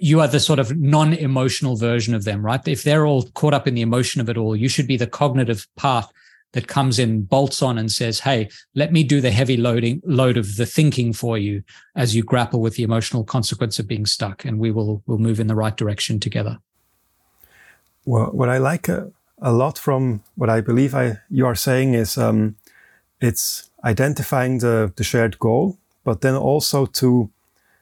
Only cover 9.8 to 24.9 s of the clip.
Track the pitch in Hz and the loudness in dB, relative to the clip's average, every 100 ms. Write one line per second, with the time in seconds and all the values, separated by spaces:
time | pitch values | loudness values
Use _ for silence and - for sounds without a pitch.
9.8 | 117 143 175 131 127 117 101 101 117 - | 0 -2 -2 2 2 2 -2 -4 -2 2
10.8 | 156 131 120 104 120 113 101 101 - - | 2 2 -2 -2 -4 -2 -2 -4 -10 -20
11.8 | _ - 120 113 113 123 120 120 113 110 | _ -2 0 0 0 0 0 0 -2 -2
12.8 | 113 113 - 123 104 127 98 - 117 - | -2 -2 -2 -4 -2 -2 -2 -4 -4 -4
13.8 | 101 110 104 - 104 98 135 107 113 110 | -6 -4 -4 -4 -6 -8 -6 -2 -2 0
14.8 | 107 104 - 107 113 110 110 110 110 - | -2 -4 -4 0 0 0 0 0 -2 -2
15.8 | 107 104 - 107 110 113 110 113 _ _ | -4 -4 -4 -4 -2 -4 -4 -8 _ _
16.8 | _ _ _ _ _ _ _ _ - _ | _ _ _ _ _ _ _ _ -20 _
17.8 | _ _ - 117 113 131 123 131 131 175 | _ _ -2 0 0 0 0 0 0 -2
18.8 | - - - - _ _ 131 117 143 - | -2 -4 -6 -16 _ _ 0 2 0 -2
19.8 | - 131 131 107 - - 113 113 107 120 | -2 0 0 -4 -8 -4 0 0 2 2
20.8 | 139 131 123 104 - 131 127 110 - 127 | 2 0 -2 -2 -4 0 0 0 0 2
21.8 | 135 120 110 - 113 110 107 107 _ _ | 2 2 0 0 2 2 0 -4 _ _
22.8 | _ _ _ _ 123 - - - - _ | _ _ _ _ -2 -2 -6 -8 -14 _
23.8 | 120 110 135 143 120 135 127 127 120 113 | -2 0 0 -2 -2 0 0 0 2 2
24.8 | 107 | 0